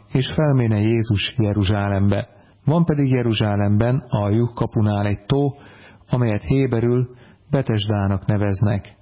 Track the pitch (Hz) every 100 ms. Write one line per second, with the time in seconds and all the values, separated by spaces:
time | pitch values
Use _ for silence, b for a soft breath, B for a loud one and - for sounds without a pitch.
0 | - 135 135 - 147 131 113 104 110 117
1 | 110 98 - - 104 101 95 104 101 98
2 | 101 101 - B B B 139 170 170 143
3 | 135 127 117 110 107 101 104 104 117 135
4 | - 107 101 110 120 - 117 117 107 101
5 | 104 101 - 139 143 B B B B B
6 | - 123 120 104 - 135 131 117 120 123
7 | 123 B B B - 143 127 107 104 104
8 | 98 98 - 104 104 95 104 101 - -